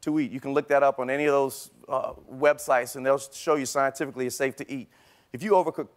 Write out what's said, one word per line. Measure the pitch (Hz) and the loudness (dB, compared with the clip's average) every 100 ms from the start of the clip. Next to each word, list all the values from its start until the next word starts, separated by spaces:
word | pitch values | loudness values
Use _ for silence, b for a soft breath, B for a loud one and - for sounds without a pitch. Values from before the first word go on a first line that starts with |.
to | - 151 | 0 -2
eat. | 131 | -2
You | 127 | -6
can | 139 | -2
look | 139 143 | -2 2
that | 143 | 4
up | 139 135 | 4 2
on | 127 | -2
any | 139 147 | 0 2
of | |
those, | 139 135 127 - _ - | 2 2 -4 -16 _ -6
uh, | 135 - - - | -6 -6 -10 -16
websites, | 131 147 147 - 131 120 135 | 0 2 2 2 0 0 -4
and | 131 | 0
they'll | 139 | 0
show | - - - | 0 -10 -2
you | 151 131 | 0 0
scientifically | 143 135 135 147 131 127 | 0 0 0 -6 -4 -6
it's | - | -2
safe | 135 - | -4 -4
to | - | -10
eat. | 139 113 b b b b | -10 -12 b b b b
If | 123 | -10
you | 190 | 2
overcook | 196 160 - - | 2 2 -4 -10